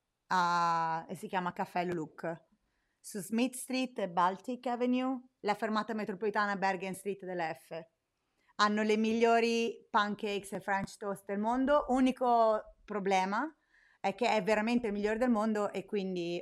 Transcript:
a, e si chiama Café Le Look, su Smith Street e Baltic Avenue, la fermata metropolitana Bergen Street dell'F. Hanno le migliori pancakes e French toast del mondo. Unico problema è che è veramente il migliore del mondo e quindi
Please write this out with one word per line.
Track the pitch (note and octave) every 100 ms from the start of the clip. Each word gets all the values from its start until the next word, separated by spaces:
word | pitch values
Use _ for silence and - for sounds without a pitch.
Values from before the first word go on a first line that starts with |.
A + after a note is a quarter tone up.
| _ _ _
a, | F#3 F3 F3 E3+ E3 E3 D#3+ E3
e |
si | F3+ G#3+
chiama | F#3+ F3+
Café | G3 F#3 F3+
Le | F3
Look, | F3 D#3 - E3+ E3 _ _ _ _ _ _
su | - G#3
Smith | E3+ A3+ B3+
Street | B3+ - B3+ B3+ B3+
e | F#3+
Baltic | F3 F3+ F#3+ - B3 B3
Avenue, | A#3+ B3 B3+ C4 C4 - _
la | G3+
fermata | G#3 A3 G#3+ G#3
metropolitana | G#3+ G#3 F3 A3 G#3+ G#3 G3
Bergen | F#3+ F#3 F#3+
Street | F3+ G3+ G3
dell'F. | F#3 F3+ D#3+ D#3+ - E3 D#3+ _ _ _ _ _ _ -
Hanno | G#3 G#3
le | G#3+ G#3+
migliori | A3 A3+ A#3 A#3 A#3 A#3 A#3 - -
pancakes | A3 G#3 G3+ G#3+ G3+ G3
e | F#3+
French | G3+ G3 G3 -
toast | G3+ G3 -
del | G3+
mondo. | A3 B3+ C4+ D4 C#4+
Unico | B3+ B3+ B3+ B3+ A#3 A3 G#3+ - _
problema | - G#3 F#3+ F#3+ F#3+ G#3+ D#4 - _ _ _ _
è | G3
che | G3 A3+
è | G#3+
veramente | F#3 G#3+ A3 A#3+ A#3
il |
migliore | G3+ G#3 A3
del | B3+
mondo | G#3+ A3 G#3+ G3+
e | G3 -
quindi | G#3+ F#3+ F3+ E3+ F3